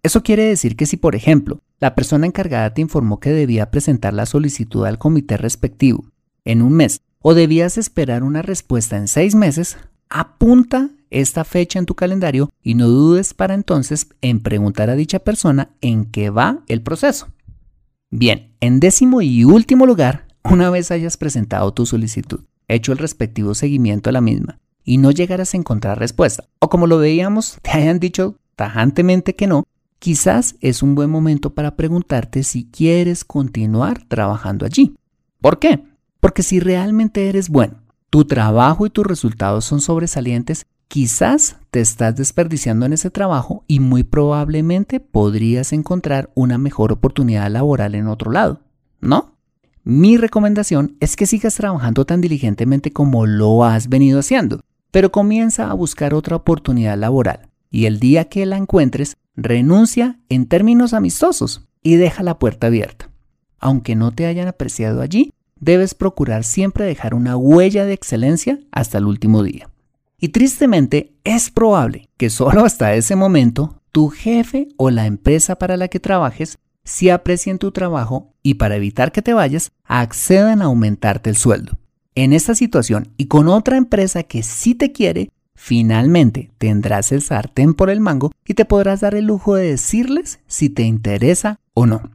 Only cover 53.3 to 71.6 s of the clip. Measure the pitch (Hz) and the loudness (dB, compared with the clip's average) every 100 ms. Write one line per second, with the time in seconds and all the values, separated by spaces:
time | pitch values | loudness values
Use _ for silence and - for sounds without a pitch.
53.3 | 104 107 113 120 113 117 131 139 135 139 | 2 2 4 4 2 0 4 4 4 0
54.3 | 262 143 - _ _ _ 190 196 208 208 | 0 0 -6 _ _ _ 2 2 2 0
55.3 | 220 226 220 214 190 170 - 143 151 - | 0 0 -2 -4 -4 -6 -4 -2 -2 -2
56.3 | 165 - 160 - 123 110 101 110 131 107 | -4 0 -2 0 -2 0 -2 0 0 0
57.3 | - - _ _ - 113 107 127 160 165 | -4 -14 _ _ -2 -2 2 4 2 2
58.3 | 196 190 196 196 180 131 117 143 - _ | -4 -4 -4 0 2 2 0 -8 -10 _
59.3 | - 113 120 135 190 226 - 240 240 _ | -10 -2 0 4 4 4 2 -4 -6 _
60.3 | 127 127 170 220 240 240 226 185 - 339 | -2 0 2 4 4 2 0 -4 0 0
61.3 | 349 - - _ _ 160 170 175 - 180 | 0 -6 -8 _ _ 2 4 2 -2 -6
62.3 | 165 117 - 117 117 - - - _ _ | -2 -4 0 -2 0 -4 -12 -20 _ _
63.3 | _ _ _ 135 135 117 110 117 113 170 | _ _ _ -2 -2 -2 -2 -2 -2 -4
64.3 | 170 180 - 123 - 110 120 131 196 294 | -4 -6 -8 -10 -6 -4 -4 -2 0 -2
65.3 | _ _ _ 147 180 190 - 196 - 131 | _ _ _ 2 2 2 -2 -4 -2 -4
66.3 | 113 110 - 196 - 202 151 117 120 123 | -2 -4 -2 -2 -2 -6 -6 -6 -2 -2
67.3 | 123 135 165 190 202 196 196 - 117 131 | 0 6 6 6 2 -2 -4 -6 -2 0
68.3 | 165 - 285 - - 110 101 104 101 107 | 0 -2 -6 -6 -6 -4 -2 -2 0 2
69.3 | 110 101 - - _ _ _ _ _ 170 | 2 2 -6 -18 _ _ _ _ _ -4
70.3 | 233 262 - 277 185 131 147 - _ - | 2 2 2 2 4 2 0 -4 _ -4
71.3 | 233 - - | -2 -2 0